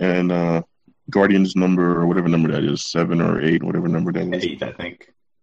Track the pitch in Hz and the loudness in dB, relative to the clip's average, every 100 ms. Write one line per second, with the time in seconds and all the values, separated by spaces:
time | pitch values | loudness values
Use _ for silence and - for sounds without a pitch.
0 | 92 90 90 87 85 82 - _ _ _ | 0 2 2 0 0 -2 -4 _ _ _
1 | - 101 101 98 92 92 92 90 87 85 | -4 2 4 4 2 2 2 2 2 2
2 | 85 90 85 85 78 69 71 71 - 82 | 0 0 0 2 2 0 -2 -4 -4 -2
3 | 85 85 85 82 78 85 87 87 87 82 | 0 0 0 0 0 0 -2 -4 -2 -2
4 | 87 87 87 90 87 73 - - 85 - | -2 -4 -4 -4 -6 -6 -10 -10 -14 -14
5 | - _ _ _ | -20 _ _ _